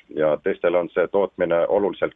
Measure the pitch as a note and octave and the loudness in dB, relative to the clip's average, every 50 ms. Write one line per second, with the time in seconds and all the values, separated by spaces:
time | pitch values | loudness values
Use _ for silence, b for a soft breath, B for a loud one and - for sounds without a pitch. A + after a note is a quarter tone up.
0 | - _ C#2 D2 D#2 D#2 D2 D2 - G2 F2 - - E2+ E2+ F2 E2+ D#2+ - F#2+ | -20 _ -4 -2 0 0 0 0 -2 -4 -4 0 -2 0 0 0 -2 -2 -2 -2
1 | E2+ - - G2+ G2 - - - F2+ E2 E2+ E2+ E2+ - F2 G2+ G2+ F2+ D#2+ - | -2 0 0 0 -2 -2 -2 -4 -2 0 2 0 2 2 2 0 0 -2 -2 -2
2 | E2+ D#2 - | -6 -6 -2